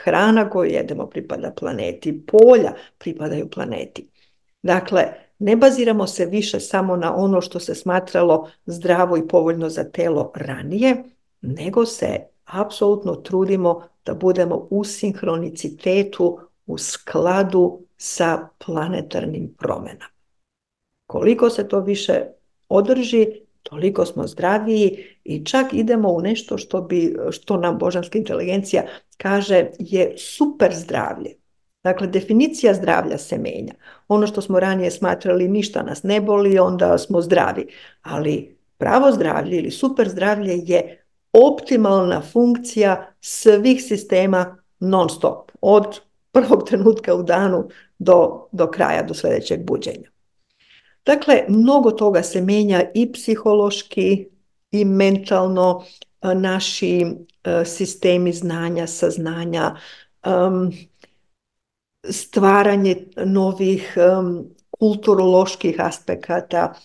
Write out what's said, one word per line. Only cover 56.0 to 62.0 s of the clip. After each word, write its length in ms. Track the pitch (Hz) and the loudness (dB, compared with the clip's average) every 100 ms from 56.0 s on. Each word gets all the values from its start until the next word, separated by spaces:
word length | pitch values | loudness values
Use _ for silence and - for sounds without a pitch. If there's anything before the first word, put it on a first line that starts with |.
| - _ | -20 _
e, 120 | 190 | -2
naši, 720 | 185 190 190 190 - 185 180 170 - - _ | 0 0 -2 -4 -4 -2 0 -2 -4 -14 _
e, 200 | - 170 | -4 -2
sistemi 680 | 170 - 190 - 185 180 180 | -2 -4 -8 -2 2 2 0
znanja, 540 | 170 175 165 170 170 165 | -2 -6 -4 -4 -4 -6
saznanja, 920 | - 170 - 160 170 170 165 156 160 - - _ _ 185 | -4 -4 -2 -6 -6 -6 -2 -2 -4 -16 -20 _ _ -2
em, 440 | 185 185 185 185 - - _ _ _ _ _ _ _ _ _ _ _ | 2 2 0 -2 -6 -16 _ _ _ _ _ _ _ _ _ _ _